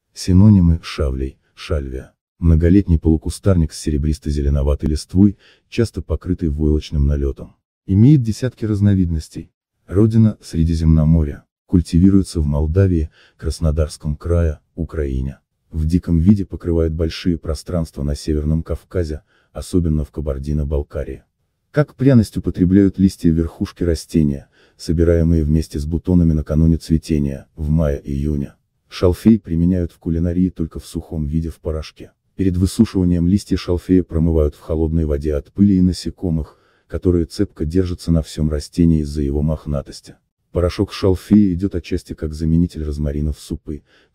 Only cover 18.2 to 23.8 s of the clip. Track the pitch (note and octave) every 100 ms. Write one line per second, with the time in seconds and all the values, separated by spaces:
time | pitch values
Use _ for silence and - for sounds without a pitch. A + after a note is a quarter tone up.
18.2 | - D2+ D2+ D#2+ - D#2+ _ F#2+ D#2 D2+
19.2 | - _ _ D2+ - F#2 E2+ D2+ D2 -
20.2 | D2 C2+ C#2+ D2+ C#2+ C#2+ C#2+ D#2 C2+ C2
21.2 | _ _ _ _ _ D3 C#3+ - C3 B2
22.2 | G2+ F#2+ F2+ F2 F2 G2 G2 F#2+ F#2+ -
23.2 | F2 D#2+ E2+ - G2+ -